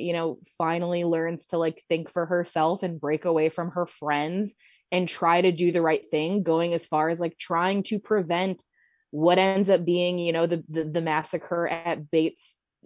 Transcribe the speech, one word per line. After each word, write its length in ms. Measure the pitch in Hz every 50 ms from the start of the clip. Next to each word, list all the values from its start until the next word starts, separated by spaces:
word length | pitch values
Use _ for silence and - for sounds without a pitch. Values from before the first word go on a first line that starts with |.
| 113
you 60 | 175 170
know, 260 | 165 165 160 - - - - -
finally 480 | - 165 165 165 170 175 175 175 175 175
learns 420 | 170 165 165 165 165 170 165 - -
to, 100 | - 165
like, 240 | 165 160 160 - - -
think 200 | 170 165 165 -
for 180 | - 180 170
herself 560 | 156 180 175 170 - - 165 156 160 175 - -
and 180 | 180 170 156
break 240 | 151 147 151 156 -
away 240 | 180 165 160 156 160
from 220 | - - 170 175 -
her 120 | 180 175
friends 680 | 165 - - 151 147 147 147 147 156 175 190 214 208 - - - _ _ _ _ _ -
and 160 | 180 185 170
try 320 | - - 185 165 170 175
to 100 | 185 185
do 220 | 175 156 180 175 170
the 100 | 175 165
right 240 | 160 160 139 -
thing, 360 | - - 151 151 165 190 202 185
going 280 | 165 160 165 170 175 170
as 140 | 165 -
far 220 | - - 156 156 160
as, 120 | 170 165
like, 160 | 175 165 -
trying 460 | - - - 180 165 175 190 196 202 190
to 140 | - 220 202
prevent 640 | - - 220 208 180 156 170 175 185 190 185 175 - _ _ _ _ _ _ _ _ _
what 280 | - 147 156 170 175 185
ends 300 | 190 190 190 190 202 185
up 140 | 196 170 175
being, 340 | 165 175 175 180 180 180 175
you 140 | 170 170 165
know, 140 | 165 165
the, 160 | 170 170 165 - -
the, 160 | 151 160 156
the 160 | 156 151 170 165
massacre 640 | 165 156 156 151 - - 165 - - 185 170 170
at 440 | - - 165 165 170 165 - 151 147
Bates 500 | - 160 160 165 - - - - - - _ _ _ _ -